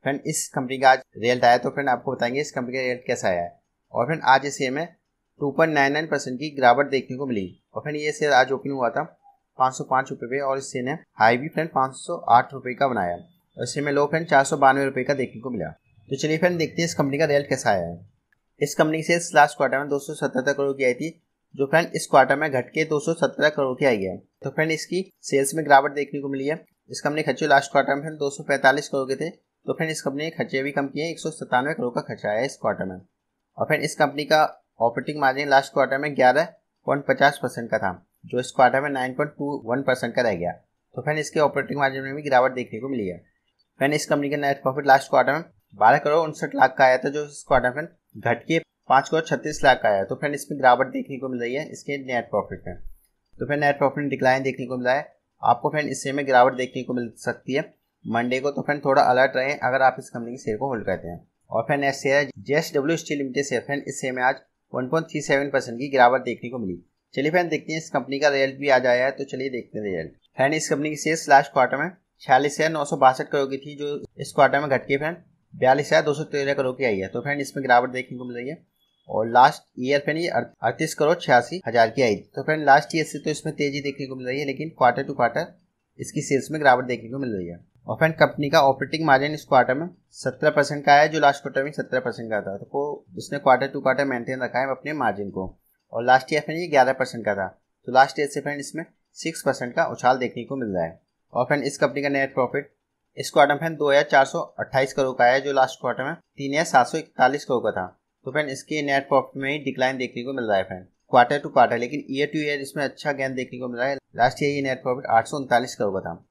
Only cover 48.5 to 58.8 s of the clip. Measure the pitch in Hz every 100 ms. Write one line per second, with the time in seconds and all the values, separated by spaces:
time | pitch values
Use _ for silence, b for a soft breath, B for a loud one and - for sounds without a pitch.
48.5 | 165 - _ _ 131 139 160 160 139 151
49.5 | 151 139 123 110 98 95 135 147 143 -
50.5 | 147 131 123 131 135 127 131 131 127 120
51.5 | 131 156 135 - 143 131 123 - 107 -
52.5 | 95 - 90 - - _ _ _ - 127
53.5 | 147 147 143 139 151 143 131 127 131 131
54.5 | 127 123 127 123 135 147 _ _ _ 110
55.5 | 123 151 151 147 135 143 139 135 123 127
56.5 | 127 127 131 127 123 117 - - 117 -
57.5 | 135 165 _ _ _ - 113 123 127 139
58.5 | 143 - 147